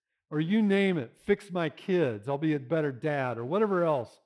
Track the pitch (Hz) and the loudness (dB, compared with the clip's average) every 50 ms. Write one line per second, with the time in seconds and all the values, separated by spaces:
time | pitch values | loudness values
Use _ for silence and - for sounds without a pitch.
0 | _ _ _ _ _ - 151 151 160 165 208 226 214 202 196 196 196 190 180 156 | _ _ _ _ _ -6 -4 -2 0 2 2 2 4 4 4 4 2 2 0 -2
1 | 117 113 - _ - - 202 - - - 175 180 165 151 - - - - 185 180 | -4 -8 -12 _ -2 0 0 0 -2 -4 -4 -2 -2 -2 -4 -6 -4 0 0 2
2 | 156 127 110 104 104 131 139 143 160 156 151 143 127 123 165 160 151 143 135 117 | 2 0 0 -4 -4 -4 -4 -2 0 0 0 -2 -2 -2 -2 -2 -2 -2 -4 -4
3 | 151 156 147 143 131 127 117 113 117 127 170 208 220 208 196 180 170 165 151 131 | -4 -2 -2 -2 -2 -2 -4 -6 -6 -4 0 0 0 2 2 2 2 2 2 0
4 | 113 - - _ _ | -2 -6 -12 _ _